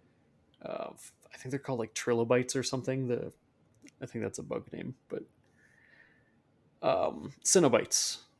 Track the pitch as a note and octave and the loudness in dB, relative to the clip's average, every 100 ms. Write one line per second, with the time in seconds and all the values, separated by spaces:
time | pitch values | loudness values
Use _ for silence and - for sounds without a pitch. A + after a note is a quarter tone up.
0 | _ _ _ _ _ _ - - - - | _ _ _ _ _ _ -10 -8 -10 -12
1 | - - - - C3 C3+ - B2+ A2+ - | -20 -20 -20 -16 -8 -8 -4 -4 -4 -4
2 | - A#2 A#2 B2 B2+ C3+ A#2+ C3 B2 C3 | 2 2 4 4 2 -2 -2 -4 -2 -2
3 | B2+ A#2+ - - _ _ _ _ - - | 0 -2 -4 -12 _ _ _ _ -20 -16
4 | B2+ A#2 G#2+ - - G#2+ - - - C3 | -10 -6 -6 -6 -8 -8 -8 -10 -10 -12
5 | - - - _ _ _ _ _ _ _ | -10 -10 -10 _ _ _ _ _ _ _
6 | - _ _ _ _ _ _ - - - | -20 _ _ _ _ _ _ -4 2 2
7 | - - D#2 - - F#3+ D#3 A2+ - - | 2 -2 -10 -6 4 6 8 6 4 0
8 | - - - _ | 0 -4 -12 _